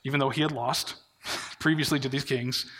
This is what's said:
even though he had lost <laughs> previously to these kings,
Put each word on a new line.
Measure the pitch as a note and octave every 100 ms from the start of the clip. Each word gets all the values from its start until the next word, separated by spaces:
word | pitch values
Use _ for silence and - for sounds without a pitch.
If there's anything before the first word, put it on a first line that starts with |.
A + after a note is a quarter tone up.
even | C3+ C#3+
though | A#3+
he | D#3
had | D3+
lost | C3+ A#2 D3 - - _ _
<laughs> | - - - -
previously | D#3 D#3+ C#3+ D3
to | C3
these | C3+
kings, | - B2+ B2 - - -